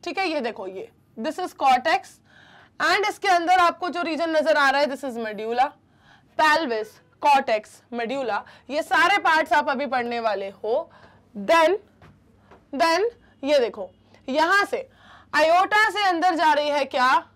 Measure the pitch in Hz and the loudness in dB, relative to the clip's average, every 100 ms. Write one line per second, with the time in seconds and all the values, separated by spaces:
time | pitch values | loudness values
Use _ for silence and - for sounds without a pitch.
0 | - 311 381 311 226 208 190 190 - _ | -10 -6 -4 -4 -6 -10 -14 -14 -16 _
1 | _ - 226 311 359 - 285 254 254 359 | _ -10 -8 -6 -10 -2 2 2 2 -2
2 | - - _ _ - - _ _ 302 381 | -4 -20 _ _ -20 -20 _ _ 0 0
3 | 403 359 392 349 339 370 349 339 359 349 | 0 -2 2 2 4 4 4 2 -8 -6
4 | 330 302 330 311 302 302 277 269 285 277 | -4 -4 -2 0 2 2 2 2 0 -4
5 | 277 233 220 208 220 240 277 - _ _ | -8 -8 -8 -8 -6 -2 -2 -2 _ _
6 | _ _ _ - 311 311 311 226 220 - | _ _ _ 0 2 2 0 -4 -6 -14
7 | _ _ 294 277 262 220 - - _ 240 | _ _ 2 2 2 -2 -4 -20 _ -8
8 | 226 269 254 208 - - _ 285 311 349 | -6 -4 -4 -6 -8 -20 _ -6 -2 2
9 | 349 403 359 320 311 311 294 262 285 254 | 2 2 2 0 2 0 0 -4 -4 -4
10 | 240 240 226 196 196 196 214 254 330 - | -4 -4 -4 -4 -8 -10 -4 -4 -6 -18
11 | - _ _ 208 196 330 320 403 - _ | -20 _ _ -14 0 4 4 2 -4 _
12 | - _ _ _ _ - _ 277 320 330 | -20 _ _ _ _ -20 _ -2 0 2
13 | 453 - _ _ 277 294 233 - 185 _ | -2 -6 _ _ 0 0 0 -4 -16 _
14 | _ _ - 269 330 392 403 220 - _ | _ _ -6 0 2 2 0 -4 -8 _
15 | - - _ 294 311 349 381 427 440 370 | -20 -20 _ 0 4 4 4 2 0 0
16 | 403 339 359 330 320 294 294 285 277 285 | -2 2 0 2 2 2 0 -2 -2 0
17 | 254 294 - | 2 2 -2